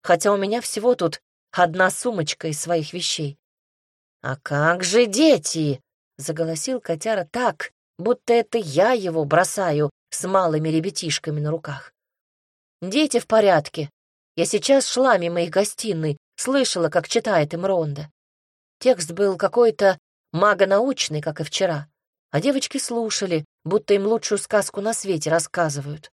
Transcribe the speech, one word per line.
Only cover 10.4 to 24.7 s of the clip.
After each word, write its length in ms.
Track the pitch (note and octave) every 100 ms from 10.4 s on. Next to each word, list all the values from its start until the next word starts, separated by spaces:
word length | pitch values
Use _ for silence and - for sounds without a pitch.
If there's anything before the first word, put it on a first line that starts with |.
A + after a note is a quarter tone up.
| F3 D#3 D#3+
ребятишками 720 | D#3+ F3 - E3+ - - D3+
на 100 | D3+
руках. 420 | E3 D3+ C3+ - _ _ _ _ _ _ _ _ _
«Дети 380 | F3+ B3 D4+ A#3
в 80 | -
порядке. 640 | A3 G3+ E3 D3 - D3 _ _ _ _ -
Я 100 | E3
сейчас 400 | G3+ - C#4 B3
шла 300 | B3 C4 G3+
мимо 240 | E3+ F3
их 80 | E3+
гостиной, 640 | F3 G#3 - A3+ E3 D#3 D3 _ -
слышала, 520 | - C4+ B3 F3+ D#3+
как 200 | F3 -
читает 460 | A#3 A3+ F3+ D3+
им 100 | E3+
Ронда. 460 | F#3+ F#3 D#3 C#3+ D3+ _ _ _ _ _ _ _
Текст 340 | B3+ A#3+ D#3
был 240 | E3+ G3+ F3+
какой-то 640 | G3 A#3+ A#3 A3 G3 F3+ _ _ _
магонаучный, 880 | E3 G#3 G3+ F#3+ G3 B3+ B3+ - D3+
как 200 | D3+ D3+
и 40 |
вчера, 440 | D#3 - F#3+ D3+ D3 _ _ _ _
а 100 | C#3+
девочки 380 | A#3+ C4+ - C4+
слушали, 680 | - A#3 A3 - F#3+ D#3+ D3+ _
будто 300 | D#3+ G3+ -
им 120 | G3+ G3
лучшую 320 | A3+ - G#3
сказку 420 | - G#3+ G3